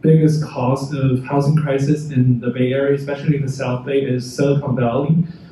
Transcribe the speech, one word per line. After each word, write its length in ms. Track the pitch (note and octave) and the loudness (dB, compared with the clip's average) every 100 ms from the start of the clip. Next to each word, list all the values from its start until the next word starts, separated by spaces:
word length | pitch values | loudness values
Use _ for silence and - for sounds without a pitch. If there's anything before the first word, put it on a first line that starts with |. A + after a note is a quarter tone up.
biggest 420 | D#3 D#3+ D#3 D3+ | 4 6 4 2
cause 500 | - C3 B2+ C3+ C#3 | -4 -2 -2 0 -2
of 300 | C#3 C3+ B2+ - | 0 0 0 0
housing 320 | C#3 C#3+ D#3 | 0 2 2
crisis 540 | B2+ C3+ C#3+ - - | 2 0 0 -2 0
in 280 | C3 B2+ A#2+ | 2 2 2
the 120 | B2 | 0
Bay 200 | B2 B2+ | -2 0
Area, 240 | C3+ C#3 C#3+ | 0 0 0
especially 400 | C#3 C#3 D#3 C#3 | -2 -4 -2 -2
in 40 | |
the 100 | B2+ | -2
South 320 | - B2+ B2 C#3 | -6 -4 -4 -2
Bay, 160 | C#3 | -2
is 300 | C3+ B2+ - | -2 -4 -4
Silicon 440 | - C#3 C#3 C3 B2 | -2 0 0 0 -2
Valley, 480 | A#2+ B2+ D#3 E3 - - - | 0 0 0 0 -2 -8 -18